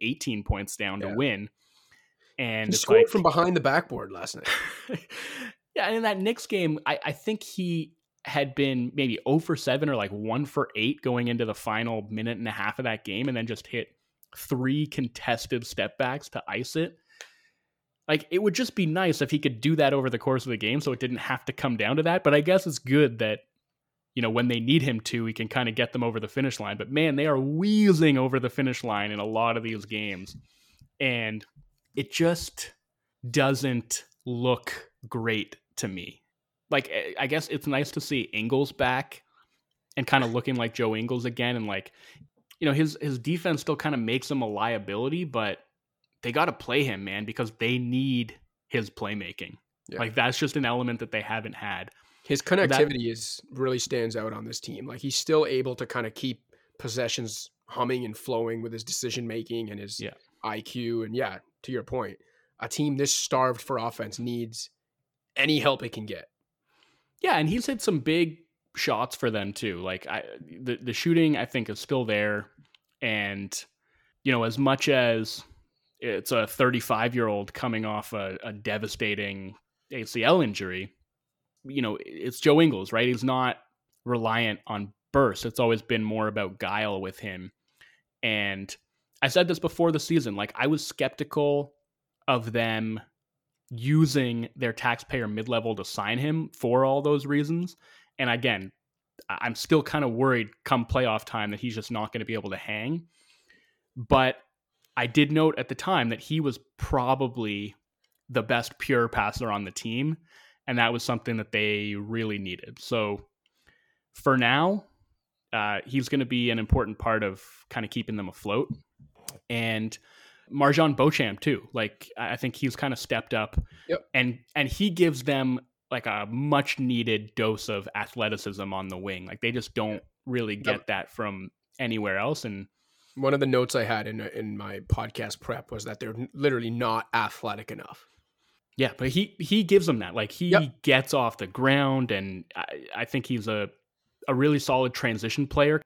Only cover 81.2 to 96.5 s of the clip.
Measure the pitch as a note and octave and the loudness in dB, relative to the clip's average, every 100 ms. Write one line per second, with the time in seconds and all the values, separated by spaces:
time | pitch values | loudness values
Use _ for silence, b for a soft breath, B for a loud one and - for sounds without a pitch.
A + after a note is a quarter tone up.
81.2 | _ _ _ _ C3+ C#3 A2+ G2+ - D#2 | _ _ _ _ -6 -2 -2 -4 -8 -8
82.2 | A#2 - D3+ D3+ D#3+ G2+ F#2+ A2+ B2 A#2 | -8 2 6 8 8 4 -2 2 2 2
83.2 | B2+ B2+ B2+ - _ _ _ _ A#2+ A#2+ | 0 2 2 -2 _ _ _ _ -4 0
84.2 | A2+ A2+ A2+ G#2 - G#2 G2+ _ _ C#3 | 2 2 2 -2 -6 -6 -6 _ _ 4
85.2 | B2+ F#2+ A#2 A#2+ A#2+ A2+ - A2+ G#2+ A2 | 4 2 -6 0 2 2 2 0 0 0
86.2 | G#2+ G#2 F#2+ F#2+ F#2+ G#2 G#2+ G2 F#2+ - | 0 -2 -4 -4 -4 -2 -2 -2 -6 -8
87.2 | G#2 F#2 F#2 _ _ b b b b - | -10 -10 -14 _ _ b b b b -6
88.2 | A#2 G#2+ G2+ G2 G2 - _ _ _ - | -2 0 -2 -4 -10 -14 _ _ _ -2
89.2 | C#3 F3+ F3+ D#3+ E3 - E3+ D3+ - E3 | 2 4 2 2 -2 2 2 2 2 0
90.2 | A2+ G2+ G#2 - C3+ D3+ - - C3 - | 2 -4 -4 0 0 0 -2 -2 -2 -2
91.2 | D3 D3+ D3 C#3+ C#3 _ _ _ _ _ | -6 0 2 2 -2 _ _ _ _ _
92.2 | - B2 A2+ A#2 A2+ A2 A2 A2 - _ | 0 0 2 0 0 0 -2 -6 -10 _
93.2 | _ _ _ _ _ A#2 C3 D#3 D#3 C#3 | _ _ _ _ _ -6 2 6 6 4
94.2 | B2 A#2 A#2 B2+ A#2+ A2 B2 A#2 - C3 | 2 -2 -6 -4 -4 0 0 0 -2 -4
95.2 | G#2+ G#2+ A2+ A#2 A2+ G#2 F2+ - G#2 A#2+ | -2 -4 -2 -2 0 -4 -6 -4 -2 0
96.2 | D3+ D#3+ D#3 | 0 -2 -4